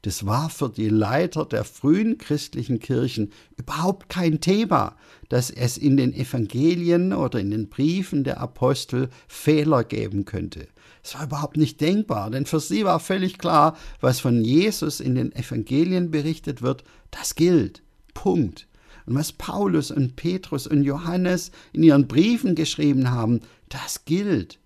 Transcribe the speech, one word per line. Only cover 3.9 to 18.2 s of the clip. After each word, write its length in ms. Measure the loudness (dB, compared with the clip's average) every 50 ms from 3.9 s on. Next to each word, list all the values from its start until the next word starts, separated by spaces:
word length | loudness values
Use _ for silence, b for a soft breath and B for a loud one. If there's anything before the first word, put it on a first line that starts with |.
| -2 -2 -8 _
kein 320 | -4 0 0 0 0 0
Thema, 540 | 2 2 2 2 2 2 2 0 0 -2 -6 b b b b b b b
dass 220 | -2 -2 -2 -2
es 260 | -4 -4 -4 -4 -2
in 200 | 0 2 4 4
den 160 | 4 2 2
Evangelien 1000 | -2 -4 -6 -4 -4 -4 -4 -4 -2 0 2 2 2 2 2 2 2 2 2 0
oder 280 | 0 -2 -2 -2 -2 -2
in 100 | -4 -2
den 180 | -4 -4 -6 -6
Briefen 540 | -4 -2 0 0 0 -2 -4 -2 -2 -2
der 180 | -2 -2 -4 -6
Apostel 680 | -8 -12 -4 0 0 0 0 0 -4 -4 -2 -2 -2 -4 B B B
Fehler 560 | B -18 -4 0 2 2 4 4 4 2 2
geben 440 | 2 0 -4 -6 -6 -4 -4 -4 -4
könnte. 420 | -4 -6 -8 -8 -8 -10 -14 -16 -18 b b b b b b
Es 120 | b -16 -12
war 100 | -10 -8
überhaupt 320 | -6 -6 -6 -6 -4 2
nicht 240 | 2 2 2 2 0
denkbar, 500 | 0 2 2 2 0 -2 -4 -4 -4 -4
denn 160 | -4 -4 -4
für 140 | -2 -2 -2
sie 240 | -2 -2 -2 0 2
war 160 | 2 0 0
völlig 380 | 0 -2 -2 0 0 -4 -4 -4
klar, 380 | -2 2 4 6 4 4 2 B B B B B
was 200 | 0 0 0 2
von 240 | 0 2 2 2 2
Jesus 560 | 4 4 4 4 4 0 -2 -6 -6 -6 -4
in 140 | -2 -2 0
den 180 | 0 -2 -4 -6
Evangelien 760 | -8 -8 -6 -6 -6 -4 -2 0 0 2 2 0 0 -2 0
berichtet 520 | -2 -2 -2 -2 -6 -4 -6 -10 -8 -4
wird, 220 | -2 -2 -2 -4 b b b b b b
das 240 | -16 -10 -10 -8 0
gilt. 480 | 2 4 4 6 4 2 2 -4 -14 _ _ _ _ _ _ _
Punkt. 540 | -4